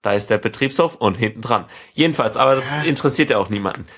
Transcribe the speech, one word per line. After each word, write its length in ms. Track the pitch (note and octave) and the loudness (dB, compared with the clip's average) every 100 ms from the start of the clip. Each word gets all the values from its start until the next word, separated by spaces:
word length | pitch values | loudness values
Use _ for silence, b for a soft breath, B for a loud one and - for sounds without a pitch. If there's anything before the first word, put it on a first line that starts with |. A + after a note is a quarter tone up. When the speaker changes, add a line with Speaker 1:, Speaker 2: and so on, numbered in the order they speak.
Speaker 1:
Da 100 | G#2+ | -2
ist 160 | G2+ - | 0 2
der 100 | G#2+ | 0
Betriebshof 560 | A2+ - C3 - E3 - | 0 -2 0 2 0 0
und 200 | G#2+ F#2+ | -2 0
hinten 240 | A2+ A2 | -2 -2
dran. 240 | A#2 A2 E2+ B B | -2 -2 -2 B B
Jedenfalls, 440 | - E3 D#3+ A2+ - | 0 0 2 0 2
aber 180 | C3 | 2
das 280 | C3+ C3 D3 | 2 0 -2
Speaker 2:
Hä? 60 | D#3 | -2
Speaker 1:
interessiert 420 | C#3 D3 C3+ D3+ | 0 0 2 2
ja 80 | A2+ | 0
auch 100 | G2 | 0
niemanden. 380 | G#2 G2 - A2 | -4 -4 -8 -14